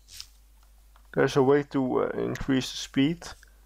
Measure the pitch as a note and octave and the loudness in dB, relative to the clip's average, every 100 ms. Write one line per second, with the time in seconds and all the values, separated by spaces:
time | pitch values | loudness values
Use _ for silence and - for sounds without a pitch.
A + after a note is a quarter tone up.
0 | - - - _ _ _ _ _ _ _ | -20 -20 -20 _ _ _ _ _ _ _
1 | _ - C3+ C#3+ C3 C#3+ C#3+ C#3 B2+ A#2 | _ 0 2 4 4 4 2 -2 0 0
2 | - A#2 A#2 B2 - C3 - - - C3+ | -2 -4 -6 -4 -2 -2 -2 -8 -6 0
3 | C#3 E3+ - - - _ | 0 0 -10 -18 -20 _